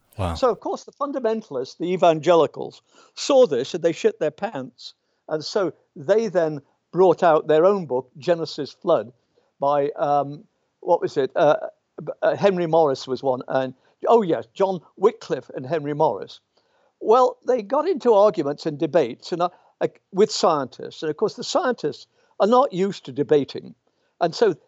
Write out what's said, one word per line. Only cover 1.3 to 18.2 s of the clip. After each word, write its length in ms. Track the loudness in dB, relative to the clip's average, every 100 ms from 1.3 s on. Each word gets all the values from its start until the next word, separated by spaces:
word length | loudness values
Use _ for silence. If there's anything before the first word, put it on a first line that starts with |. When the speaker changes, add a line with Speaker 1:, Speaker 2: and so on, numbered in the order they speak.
| -4 -6 -10 -10 -8
Speaker 2:
the 120 | -4
evangelicals, 880 | 2 2 2 4 4 4 0 -14 -14 _ _ _
saw 320 | -10 2 4 6
this 260 | 2 -4
and 100 | -2
they 100 | -2
shit 280 | 0 -2 0
their 100 | -4
pants. 640 | -4 -10 -8 -12 _ -20 -20 _ _ -8
And 140 | -8
so 300 | -4 -2 -2 -6 _ -10
they 320 | 0 0 0
then 320 | -2 -2 -4 _ _ _
brought 300 | 2 4 6
out 240 | 4 4 4
their 180 | 4
own 220 | 4 2 -2
book, 240 | -6 -6 -10
Genesis 540 | -2 -2 -2 -8 -12
Flood, 380 | -8 0 0 0 -14 _ _ _ -6
by, 300 | -2 0 -2
um, 520 | -2 -2 0 -2 -8 -20 _ _ _
what 200 | 0 0
was 160 | 0 -2
it? 140 | -2
Uh, 220 | 2 2 2 -2 -14 _ -18 -14 -4
uh, 160 | -2 2
Henry 300 | 0 0 0
Morris 420 | 2 2 0 -4
was 140 | -6
one. 180 | -2 -4 -2
And, 240 | -4 -4 -8 _ _ 2
oh, 140 | 2
yes, 240 | 2 -4 -4
John 300 | -2 -2 -2 -10 0
Wycliffe 500 | 0 0 -8 -8 -8
and 100 | -12
Henry 300 | -6 -6 -4
Morris. 460 | 0 0 0 -10 -18 _ _ _ _ _ -8
Well, 380 | 2 4 4 0 -4
they 160 | -4
got 260 | -2 -2 -2
into 240 | -2 2
arguments 540 | 4